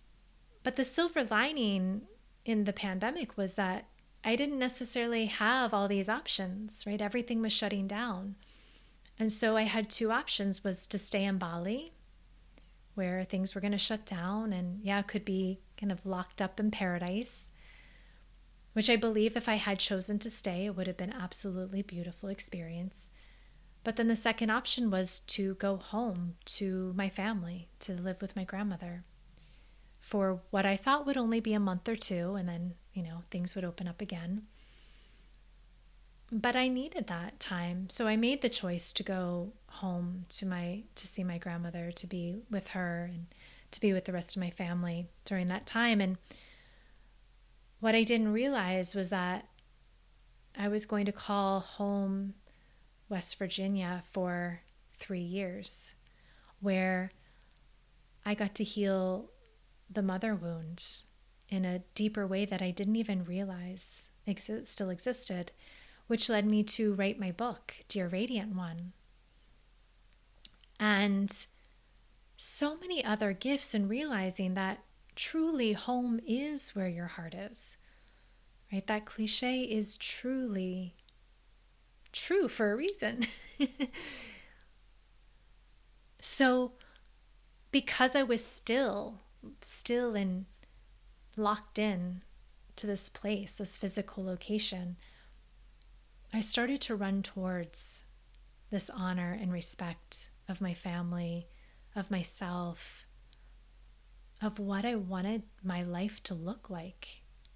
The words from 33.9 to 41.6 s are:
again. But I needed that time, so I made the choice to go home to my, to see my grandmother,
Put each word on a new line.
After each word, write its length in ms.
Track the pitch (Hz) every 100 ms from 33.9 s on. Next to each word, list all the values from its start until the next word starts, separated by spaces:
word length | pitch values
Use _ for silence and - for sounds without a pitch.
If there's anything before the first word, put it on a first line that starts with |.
| 170
again. 440 | 196 170 170 202 214 - - - - - - - - - - - - - - - - - -
But 240 | 226 240 247
I 140 | 254
needed 380 | 254 285 359 214
that 320 | 170 175 -
time, 500 | - 180 175 180 185
so 180 | - 220
I 80 | 220
made 260 | 233 277
the 80 | 247
choice 440 | - 185 175 -
to 100 | -
go 480 | 196 185 180 175 180 - -
home 580 | - 190 175 175 180 175
to 160 | - 190
my, 380 | 180 175 190 220 -
to 100 | 185
see 180 | -
my 140 | 180 170
grandmother, 540 | 180 170